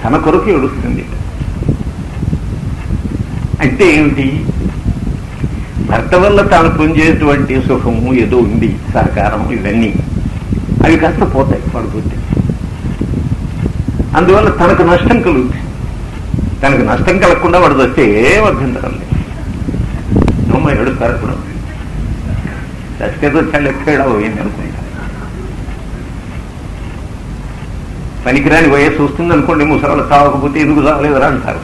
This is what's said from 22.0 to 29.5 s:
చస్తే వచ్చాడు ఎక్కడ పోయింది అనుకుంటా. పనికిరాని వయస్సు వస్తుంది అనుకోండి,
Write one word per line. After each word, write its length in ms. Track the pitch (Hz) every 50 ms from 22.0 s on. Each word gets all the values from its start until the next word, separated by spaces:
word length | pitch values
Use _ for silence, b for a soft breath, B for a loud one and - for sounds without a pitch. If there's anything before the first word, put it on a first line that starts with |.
| - - - - - - - - - - - - - - - - - - - -
చస్తే 260 | 110 104 - - 147 143
వచ్చాడు 360 | 135 165 156 - - 147 143
ఎక్కడ 420 | 135 131 - - 156 147 135 139
పోయింది 340 | 131 113 104 107 110 104 95
అనుకుంటా. 380 | 95 104 90 - - - - - - - - - - - - - - - - - - - - - - - - - - - - - - - - - - - - - - - - - - - - - - - - - - - - - - - - - - - - - - - - - - - - - - - - - -
పనికిరాని 420 | 123 131 143 143 156 156 165 165 143
వయస్సు 340 | 139 143 143 156 - -
వస్తుంది 300 | 143 143 - - 170 170
అనుకోండి, 320 | 160 147 135 175